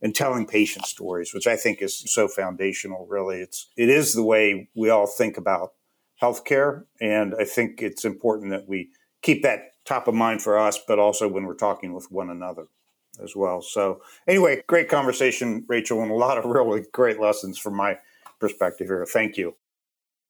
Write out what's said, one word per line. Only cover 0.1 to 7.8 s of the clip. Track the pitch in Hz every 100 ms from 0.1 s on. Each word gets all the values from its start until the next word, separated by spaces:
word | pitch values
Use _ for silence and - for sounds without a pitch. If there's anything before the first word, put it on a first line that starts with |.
telling | - 139 123 107
patient | 107 104 - -
stories, | - 90 90 85
which | 98 120
I | 110
think | 117 98
is | 98 - -
so | - 101
foundational, | 101 92 90 98 90 98 92 90
really. | 101 95 92
It's, | 90 - - -
it | 120
is | 143 -
the | 113
way | 110 110 104 98 101
we | - 110
all | 110 101
think | - - -
about | 92 92 92 _ _ _ _ _
healthcare. | 120 117 - 139 143 143 - _
And | 110 107 104 110
I |
think | 101 - 113 -